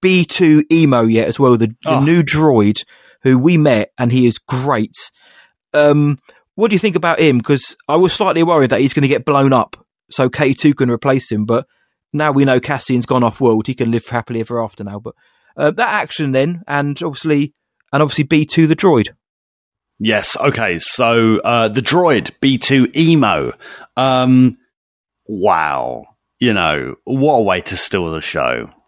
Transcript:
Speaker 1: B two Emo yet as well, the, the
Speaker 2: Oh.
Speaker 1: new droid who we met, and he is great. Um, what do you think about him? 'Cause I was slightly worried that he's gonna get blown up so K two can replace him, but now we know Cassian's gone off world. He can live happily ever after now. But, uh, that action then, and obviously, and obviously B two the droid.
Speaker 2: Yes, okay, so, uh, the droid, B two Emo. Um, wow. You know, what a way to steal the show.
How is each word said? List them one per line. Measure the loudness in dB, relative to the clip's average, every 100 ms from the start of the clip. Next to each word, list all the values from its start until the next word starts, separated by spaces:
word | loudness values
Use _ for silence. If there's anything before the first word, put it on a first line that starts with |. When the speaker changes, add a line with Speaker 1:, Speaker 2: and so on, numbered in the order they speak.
Speaker 1:
B | 2 2
two | 0 0 4 4 4
Emo | 2 2 2
yet | 2 0 0
as | 0
well, | 2 2
the, | 0
the | -4 -2 0
Speaker 2:
Oh. |
Speaker 1:
new | 2 2
droid | 0 2 2 4 2 0 -8 _ _ _
who | 0 2
we | 4 2
met, | 2 2 -2 -4
and | -2
he | 2 2
is | 0
great. | _ -6 -2 -2 -4 -8 -12 _ _ _ _ _ _
Um, | 0 2 4 2 -2 _ _ _
what | -2 0
do | 2
you |
think | 0 -2
about | -2 2
him? | 2 2
'Cause | 0 -2 -2 -12 -2
I | 2
was | 2
slightly | 0 -2 0
worried | 2 2 2
that | 2
he's | 0
gonna | 0 0
get | -2 0
blown | 0 2
up | 2 0 -8 _ _ _
so | -2 -2
K | 0 -2
two | 2 0
can | 2 0
replace | -2 -2 -2 -2
him, | -6 -2
but | -2 -4 _ _ _ _
now | -4 -2
we | 2 2
know | 0
Cassian's | -2 -8 -4 -4 -2
gone | 0
off | 0 0
world. | 0 0 -2
He |
can | -4 -2
live | -4 -4
happily | -8 -8 -10
ever | -8 -6
after | -8 _ -14
now. | -12
But, | -16 -20 _ _ _ -4
uh, | -2
that | 0 -2
action | -2 -6 -6 -2
then, | 0 -2 -4 -6
and | -4 -4 -4
obviously, | -8 -6 -2 -2 -2 _ _ _ _
and | 0
obviously | 0 0 0
B | 0 0
two | 2 2
the | 2
droid. | 2 2 0 _ _ _ _ _ _ _ _ _
Speaker 2:
Yes, | -2 -2 -2 -2
okay, | -2 -2 -4 -4
so, | -4 0 2 2 2 2
uh, | 0 0 0
the | -2
droid, | -2 0 2 0 -2 -4
B | -2 0
two | 0 2 2 2
Emo. | 2 4 2 0 -4 -8 -18 -20 -12 -4
Um, | 0 0 4 4 4 0 _ _ _ _ _ _ _
wow. | -4 0 0 0 -4 -6 -10 -16 _ _ _
You | -2
know, | 0 0 -2 -6 -12 -6
what | -2 0 0
a |
way | 0 -2
to | -4 -8
steal | -4 -4 -4
the | -6
show. | -8 -4 -4 -4 -8 _